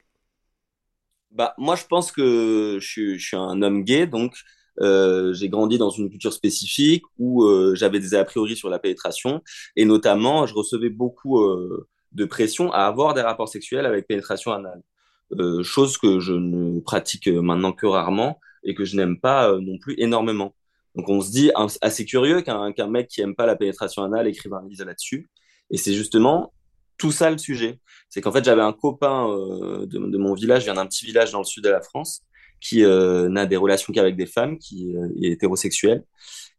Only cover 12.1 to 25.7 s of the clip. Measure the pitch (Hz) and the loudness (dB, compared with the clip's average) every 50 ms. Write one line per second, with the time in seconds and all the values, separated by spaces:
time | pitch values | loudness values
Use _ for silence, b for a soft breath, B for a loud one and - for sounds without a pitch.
12.1 | - 104 101 - - - 113 110 - - 175 180 - 98 98 104 107 127 147 151 | -6 -6 -6 -4 -2 -2 -2 0 0 -2 -2 0 0 0 0 0 2 2 0 2
13.1 | 143 131 117 113 110 - 110 104 - 101 - - 123 135 139 123 107 101 92 - | 2 0 0 -2 -2 -4 -6 -8 -8 -12 -10 -6 -4 -2 -2 0 -2 -2 -2 -4
14.1 | 107 101 98 - 101 95 - 117 107 98 98 92 90 87 - _ _ _ _ _ | -4 -4 -4 -6 -8 -6 -6 -6 -6 -6 -8 -12 -14 -18 -20 _ _ _ _ _
15.1 | _ _ _ - - 98 90 87 85 87 90 - - 135 139 135 131 - - - | _ _ _ -8 -4 -2 -2 0 0 -2 -4 -2 2 2 2 2 2 2 2 4
16.1 | 95 92 87 92 90 87 90 87 87 87 87 85 85 85 - - - 95 - - | 4 4 2 0 -2 -2 -2 -2 -2 -2 -2 -2 -4 -4 -4 -4 -4 -4 -2 -4
17.1 | - - - 101 87 85 85 87 85 87 95 95 92 - - 104 95 92 82 87 | -8 -4 0 0 2 2 2 2 2 0 0 -2 -2 -2 0 0 0 0 0 0
18.1 | 95 104 120 147 156 - b b b b b 98 95 - 98 92 98 98 95 90 | 0 0 -2 -2 -4 -8 b b b b b -8 -6 -6 -6 -4 -2 0 0 0
19.1 | 90 87 - 131 139 135 123 107 98 95 95 95 92 - - 135 139 - 117 117 | 0 0 0 2 2 4 4 4 2 0 -2 -6 -10 -10 -10 -10 -6 -2 -2 0
20.1 | 120 113 110 113 107 104 98 101 - _ _ _ _ _ _ _ - - 87 - | 0 0 0 -2 -2 -4 -4 -6 -10 _ _ _ _ _ _ _ -12 -8 -4 -2
21.1 | 98 98 95 95 110 131 143 151 - - 107 104 - - - 104 - - 107 - | -2 -2 -2 -2 2 2 4 4 4 2 0 -2 -2 -2 -4 -2 -2 -4 -4 -2
22.1 | - 127 131 147 170 180 175 139 113 104 101 104 98 - 104 104 113 123 123 - | 0 2 2 2 2 2 0 -2 -4 -4 -4 -6 -4 -4 -4 -2 -2 -4 -4 -4
23.1 | - - 101 98 92 - 117 117 101 92 104 98 95 - 104 95 - 104 98 95 | -4 -4 -4 -4 -2 0 0 0 0 0 -2 -4 -4 -4 -6 -8 -6 -6 -6 -4
24.1 | 107 113 117 110 98 - - 98 101 95 92 98 101 95 95 92 87 - - - | -2 -2 -2 -2 -4 -6 -10 -14 -14 -14 -14 -16 -16 -14 -14 -14 -12 -12 -10 -8
25.1 | 131 143 165 _ _ _ _ _ _ _ _ - | -10 -10 -10 _ _ _ _ _ _ _ _ -8